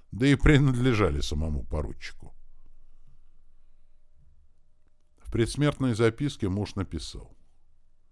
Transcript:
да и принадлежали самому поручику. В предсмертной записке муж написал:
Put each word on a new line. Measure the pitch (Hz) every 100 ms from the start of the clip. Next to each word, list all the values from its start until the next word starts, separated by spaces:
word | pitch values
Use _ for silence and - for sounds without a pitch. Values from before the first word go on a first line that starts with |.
| -
да | 98 135
и | 139
принадлежали | 147 143 143 123 127 110 92 71
самому | - 76 80 73 -
поручику. | 78 - - - - - - - - - - - - - - - - - - - - - - - - - - - - - - - _ _ _
В | -
предсмертной | 104 113 - 147 - 131
записке | 107 117 110 143 - 101
муж | 98 98 -
написал: | 92 78 - - - - - - - - - - _